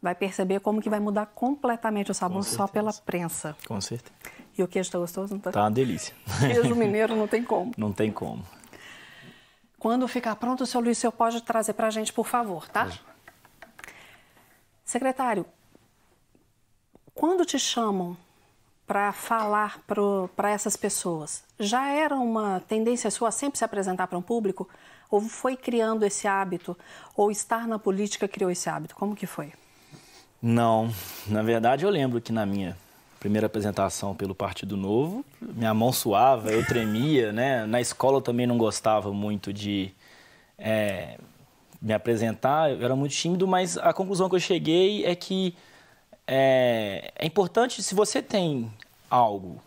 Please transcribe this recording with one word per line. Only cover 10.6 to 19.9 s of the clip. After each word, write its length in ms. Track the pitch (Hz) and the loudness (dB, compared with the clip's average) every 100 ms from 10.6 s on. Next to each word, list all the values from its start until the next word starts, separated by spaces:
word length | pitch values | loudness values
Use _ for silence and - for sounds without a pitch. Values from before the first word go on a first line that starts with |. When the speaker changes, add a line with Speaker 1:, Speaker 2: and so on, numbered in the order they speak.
Speaker 1:
o 40 | 254 | -2
senhor 180 | 247 | 0
Luiz, 140 | 233 233 | 0 0
o 20 | |
senhor 120 | 240 | 0
pode 280 | 220 226 233 | 2 0 0
trazer 300 | - 226 220 | -2 0 0
pra 180 | 208 220 | 0 0
gente, 220 | 214 220 | 0 -4
por 140 | - 220 | -2 0
favor, 420 | 247 233 170 - | 0 0 -6 -4
tá? 160 | 208 | -2
Speaker 3:
Pode. 180 | 214 - - - - _ _ _ - _ - - - - _ _ _ _ _ _ | -2 -4 -16 -20 -20 _ _ _ -20 _ -20 -20 -20 -20 _ _ _ _ _ _
Speaker 1:
Secretário, 600 | - 240 262 254 254 208 - _ _ _ _ _ _ _ _ _ _ _ _ _ _ - - | -6 -2 0 0 0 0 -2 _ _ _ _ _ _ _ _ _ _ _ _ _ _ -20 -20
quando 300 | - 302 370 | -4 0 2
te 140 | 349 277 | 0 0
chamam 580 | - - 226 196 175 175 _ _ _ _ _ _ _ | -2 -2 0 -2 -4 -10 _ _ _ _ _ _ _
pra 260 | 202 202 | 0 0
falar 680 | 196 - 233 214 208 214 - | -2 -2 -2 2 0 0 -4
pro, 440 | - | -6